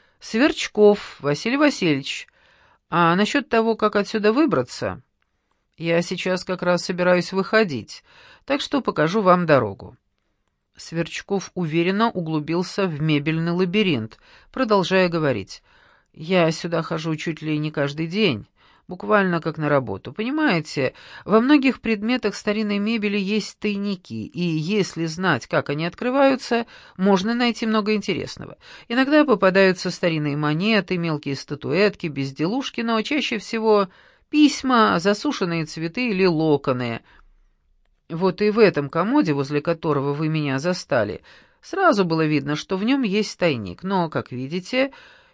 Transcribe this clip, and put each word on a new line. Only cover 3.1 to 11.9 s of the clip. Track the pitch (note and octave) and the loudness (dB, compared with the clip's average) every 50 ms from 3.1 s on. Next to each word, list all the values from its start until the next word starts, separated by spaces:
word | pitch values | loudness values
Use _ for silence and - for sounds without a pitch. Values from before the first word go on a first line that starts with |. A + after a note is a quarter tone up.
| F3 | 4
насчёт | F#3+ G#3 - - C#4+ A#3+ - | 4 2 2 0 -2 -2 2
того, | A#3+ A3+ A3+ A3+ A3 | 2 2 2 2 0
как | A3 G#3+ G#3+ G#3 | 0 0 0 2
отсюда | G#3 G3+ - - A3 G3 G#3+ | 0 -2 0 -2 0 2 2
выбраться?» | A3 C#4 E4 C4+ E3+ C3 A#2+ - - - B2 G2 F#2 A#2+ _ _ _ _ _ _ _ _ _ _ _ _ _ _ _ - | 4 4 2 2 2 0 -2 -4 -6 -6 -6 -6 -6 -8 _ _ _ _ _ _ _ _ _ _ _ _ _ _ _ -8
«Я | E3 E3 E3+ E3+ | -2 0 0 0
сейчас | E3+ - F#3+ F3 - F#3 F#3 F3+ - | 0 -2 -6 -6 -2 -2 -2 -4 -4
как | - F#3 F3+ | -6 -6 -2
раз | F3+ F3 F3+ F3 - | 0 0 0 0 -2
собираюсь | - F3+ F3 F3 F3+ F3+ F3+ F3 - | -4 -2 0 2 2 2 2 0 -2
выходить, | F#3+ G3 F#3 - - A3 A3+ E3+ C3+ A2 - - - - _ _ _ - - - - _ _ | -4 -4 -2 2 2 2 2 2 -2 -8 -8 -10 -18 -20 _ _ _ -20 -20 -20 -20 _ _
так | - C#4 C#4 | -4 -4 -4
что | - - - C4+ | -2 -2 -2 -2
покажу | - - - - D3+ D#3+ F#3 A3+ | -2 -2 0 2 0 2 2 2
вам | G3 F#3 F3+ F3+ F3 | 4 4 4 4 4
дорогу». | D#3+ D3 C3 A2+ G2+ G2 - - F#2 - _ _ _ _ _ _ _ _ _ _ _ _ _ _ _ _ | 4 4 4 4 0 -6 -10 -16 -20 -20 _ _ _ _ _ _ _ _ _ _ _ _ _ _ _ _
Сверчков | - - - E3 E3 E3 - - - - - G3 F#3+ - - - | -20 -16 -8 -6 -6 -6 -6 -8 -12 -6 -4 -4 -4 -4 -4 -6
уверенно | F3+ F3 D3+ D#3 E3+ E3+ F#3 | -4 -4 0 0 0 0 2